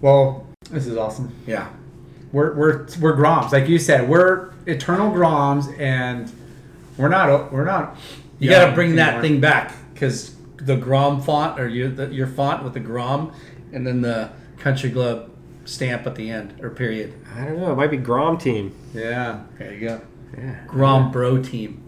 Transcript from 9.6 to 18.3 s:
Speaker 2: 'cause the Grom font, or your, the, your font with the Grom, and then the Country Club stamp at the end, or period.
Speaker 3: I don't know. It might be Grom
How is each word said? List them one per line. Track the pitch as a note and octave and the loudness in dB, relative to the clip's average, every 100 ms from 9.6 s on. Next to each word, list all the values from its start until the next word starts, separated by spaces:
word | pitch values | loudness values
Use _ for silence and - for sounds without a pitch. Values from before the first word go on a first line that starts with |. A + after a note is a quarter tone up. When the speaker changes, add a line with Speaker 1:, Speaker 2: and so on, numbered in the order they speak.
| - - - - | 0 -12 -20 -4
Speaker 2:
'cause | C#3 - - - - - | -4 -4 -10 -18 -20 -10
the | C3+ B2+ | -2 -2
Grom | B2 C3+ C#3+ C#3+ | 2 2 2 0
font, | C3+ D3 D#3+ - | 0 0 0 -4
or | B2 | -6
your, | A#2 C3 | -4 -4
the, | B2+ C3+ | -6 -8
your | C3 C3 | -4 -6
font | - C#3 E3 | -2 -2 -2
with | C3+ | -6
the | A#2+ | -10
Grom, | A2 A#2+ B2 C#3+ D#3+ - - - - | -8 -8 -4 -4 -4 -12 -20 -20 -16
and | C3+ B2+ | -8 -4
then | B2 | -2
the | A#2+ A2+ G#2+ - - - | -2 -2 -6 -12 -20 -6
Country | D3 C3+ B2+ | -2 -2 -2
Club | B2 B2 A2+ - - - - - | -2 -2 -4 -8 -20 -20 -20 -18
stamp | - C3 A#2+ B2 | -8 -6 -6 -8
at | - | -10
the | A2 | -10
end, | A2+ G2+ - | -10 -12 -14
or | A#2+ | -14
period. | - B2 A2 G#2+ - - A2+ | -6 -6 -6 -8 -12 -18 -12
Speaker 3:
I | C#3 | -8
don't | D#3 | -6
know. | F#3 | -4
It | C3+ | 0
might | D3 | 0
be | C#3+ | -2
Grom | A#2 B2 D#3 | -2 0 0